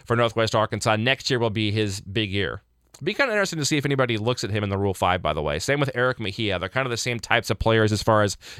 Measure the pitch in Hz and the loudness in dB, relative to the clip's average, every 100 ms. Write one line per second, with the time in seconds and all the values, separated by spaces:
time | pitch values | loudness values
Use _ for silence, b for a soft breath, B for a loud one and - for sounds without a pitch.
0 | B 117 117 113 113 113 107 107 120 107 | B 0 0 2 0 2 0 0 0 2
1 | 117 135 - 127 117 107 107 107 104 95 | 2 0 0 0 0 0 0 0 0 -2
2 | - 98 107 98 85 58 _ _ _ - | -6 -4 -2 -2 -2 -4 _ _ _ -10
3 | 147 214 277 208 196 160 139 151 139 139 | -4 0 0 0 0 -2 0 0 0 0
4 | 127 113 110 123 101 107 101 98 101 92 | 0 0 -2 -2 -2 -2 -2 0 0 0
5 | 92 90 80 76 76 73 - 143 131 123 | 2 2 0 -2 -2 -2 0 0 0 0
6 | 127 123 104 98 107 90 92 131 135 117 | 0 0 -6 -4 -2 -2 -2 -4 -4 -4
7 | 127 117 - 117 - 110 113 113 110 107 | -4 -4 0 0 2 0 2 4 4 2
8 | - 110 104 - B B | 4 4 4 -2 B B